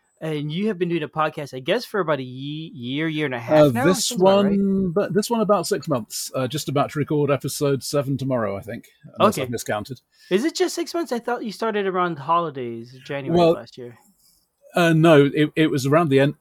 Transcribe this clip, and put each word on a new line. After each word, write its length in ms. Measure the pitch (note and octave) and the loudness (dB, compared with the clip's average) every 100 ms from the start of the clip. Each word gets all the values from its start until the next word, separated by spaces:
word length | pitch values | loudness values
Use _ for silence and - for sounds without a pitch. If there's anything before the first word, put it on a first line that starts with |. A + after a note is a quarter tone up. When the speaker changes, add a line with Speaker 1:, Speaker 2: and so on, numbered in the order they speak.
| _ _ | _ _
Speaker 1:
and 300 | D#3+ D3+ D3+ | -8 -6 -6
you 180 | D#3+ G#3 | -4 -4
have 100 | F#3 | -2
been 100 | F3+ | -2
doing 140 | E3+ | -2
a 60 | D3+ | -4
podcast, 460 | D#3 D#3 D3+ C#3+ | -2 -2 -4 -10
I 60 | C3 | -8
guess, 240 | C3 G#3+ | -2 -2
for 160 | A3+ G#3+ | -2 -4
about 180 | D#3+ D3 | -2 -2
a 40 | |
ye-, 480 | B2+ B2+ C#3 D3+ D#3+ | -4 -10 -10 -10 -12
year, 320 | F3+ A#2+ C#3 D#3+ | -12 -6 -4 -4
year 200 | D3+ D3 | -2 -2
and 80 | |
a 40 | B2 | -4
half 200 | A#2 D3+ D3 | 2 6 6
Speaker 2:
Uh, 20 | |
Speaker 1:
now? 160 | B2+ | 6
Speaker 2:
this 220 | F3+ F#3 - | 2 2 -2
Speaker 1:
Sounds 120 | A#3+ | 2
about 240 | F#3 G3 G3+ | 4 4 4
right. 40 | G3+ | 2
Speaker 2:
one, 320 | G3 G3 F#3+ | 0 0 0
but 200 | E3 G3+ | -2 -2
this 140 | F3+ G#3 | -2 0
one 100 | A#3 | 0
about 240 | G3+ G3+ E3 | 2 0 0
six 200 | F3+ D#3+ | -4 -2
months. 460 | C3 G#2+ - - | -4 -6 -10 -8
Uh, 140 | C#3 B2+ | -4 -4
just 200 | C#3+ - | -4 -4
about 220 | C#3 A#2+ | -2 -2
to 60 | D3+ | -2
record 320 | C#3 D3+ C#3+ | -2 0 0
episode 540 | C#3 C#3+ - C#3+ D3 | 0 -4 -4 -2 -2
seven 320 | - D3 A#2 C3+ | -2 -4 -2 -4
tomorrow, 400 | C3+ B2+ G#2+ G2 | -2 -2 -2 -6
I 40 | |
think, 240 | - A#2 - _ - - | -10 -14 -16 _ -12 0
unless 160 | G3 | 2
Speaker 1:
Okay. 80 | G3 | 2
Speaker 2:
I've 80 | C3 | -4
miscounted. 500 | A#2 - G#2+ G#2 C3 _ _ - | -6 -4 -6 -6 -14 _ _ -2
Speaker 1:
Is 140 | F#3+ | -2
it 120 | D4+ D#4+ | 0 -2
just 180 | F4+ | -2
six 180 | - E4 | -2 -6
months? 180 | E4+ E4+ | -6 -4
I 60 | A#3+ | -6
thought 240 | A#3 B3 | -4 -6
you 80 | A#3 | -6
started 340 | F#3 A3+ G#3 F#3+ | -6 -4 -2 -2
around 300 | F3+ F3+ D#3 | -2 -2 -4
the 60 | |
holidays, 760 | C#3 E3+ E3+ C#3 A#2+ A#2 A#2+ C3 | -2 0 0 -6 -8 -10 -14 -16
January 340 | - C#3 C#3 E3+ | -10 -8 0 4
Speaker 2:
Well, 140 | E3+ | 4
Speaker 1:
last 240 | E3+ A2+ - | 2 -4 -16
year. 180 | B2 A#2 _ _ _ _ _ _ _ | -18 -18 _ _ _ _ _ _ _
Speaker 2:
uh, 180 | - E3+ | 2 4
no, 320 | D#3+ E3 D3+ C#3+ | 6 8 8 8
it, 200 | D3+ D3+ | 4 0
it 160 | D#3+ D#3 | 2 0
was 160 | D3 C3 | 0 2
around 220 | D#3 E3+ | 2 4
the 100 | C3+ | 4
en-, 180 | C#3 - | 2 2